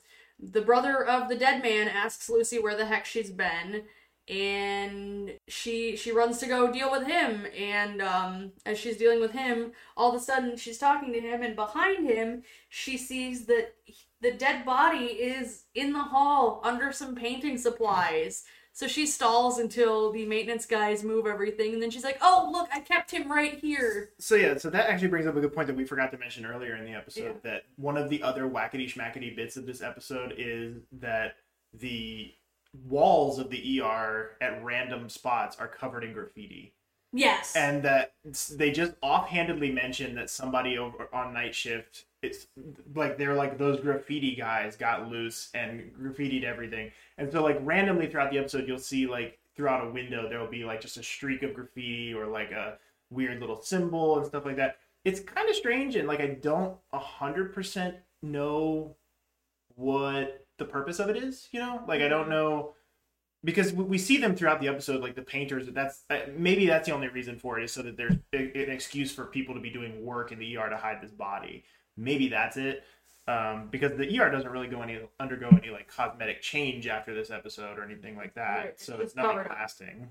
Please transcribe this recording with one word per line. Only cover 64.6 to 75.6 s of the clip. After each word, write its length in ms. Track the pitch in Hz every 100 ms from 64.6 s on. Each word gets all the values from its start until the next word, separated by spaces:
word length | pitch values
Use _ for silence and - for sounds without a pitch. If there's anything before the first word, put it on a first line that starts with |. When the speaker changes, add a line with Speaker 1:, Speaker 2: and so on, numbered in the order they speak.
Speaker 2:
the 80 | 139
episode, 320 | 139 - 131
like, 140 | 123
the 80 | 127
painters, 460 | 131 139 139 131 127
that's, 340 | 135 139 - -
uh, 100 | 139 139 147
maybe 300 | 175 196 180
that's 200 | 160 170
the 80 |
only 140 | 143 135
reason 300 | 127 123 117
for 200 | 123 113
it, 60 |
is 80 | 117
so 80 | 131
that 140 | 120 113
there's 180 | 123 185 -
a, 20 | 135
an 320 | 131 135 135
excuse 420 | 131 - 143 135
for 100 | -
people 300 | 123 139 131
to 60 | 127
be 100 | 113
doing 340 | 120 117 110
work 280 | 120 120 117
in 60 | 110
the 80 | 113
E 40 | 117
R 120 | 110
to 80 | 107
hide 240 | 110 104
this 100 | 104
body. 520 | 107 98 98 - - - _ _ -
Maybe 320 | 120 139 131
that's 300 | 110 117 135
it. 260 | 135 135 - _ _ _ -
Um, 380 | 117 110 110 107
because 240 | 131 139 131
the 120 | 139
E 120 | 247
R 100 | 175
doesn't 180 | 135 123
really 160 | 127 123
go 140 | 123
any, 180 | 117 113 110 -
undergo 300 | 135 127 123 180